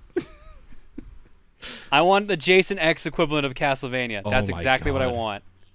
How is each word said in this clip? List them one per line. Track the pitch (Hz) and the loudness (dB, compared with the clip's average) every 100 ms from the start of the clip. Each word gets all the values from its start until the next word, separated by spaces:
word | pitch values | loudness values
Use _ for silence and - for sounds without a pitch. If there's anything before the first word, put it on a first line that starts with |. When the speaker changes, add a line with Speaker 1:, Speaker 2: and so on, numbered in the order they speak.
| - - | -8 -8
Speaker 1:
<laughs> | - 622 640 - - - - - - - - - _ _ - - - | -8 -16 -20 -20 -18 -18 -16 -18 -18 -20 -20 -20 _ _ -12 -12 2
Speaker 2:
I | 139 | 4
want | 175 196 208 | 6 4 2
the | 180 | -2
Jason | 170 185 180 196 | 4 4 4 0
X | 160 160 | 0 0
equivalent | 165 - 160 151 | -4 -2 0 0
of | 139 | -2
Castlevania. | 127 147 131 131 127 120 104 | -2 -2 -2 -4 -4 -4 -4
Speaker 1:
Oh | 98 | 0
Speaker 2:
That's | 127 101 | 0 0
Speaker 1:
my | 85 | -2
Speaker 2:
exactly | 127 131 151 | 0 2 0
what | 135 | -2
I | 127 | -2
Speaker 1:
God. | 120 | -2
Speaker 2:
want. | 110 98 - _ - | -4 -6 -12 _ -20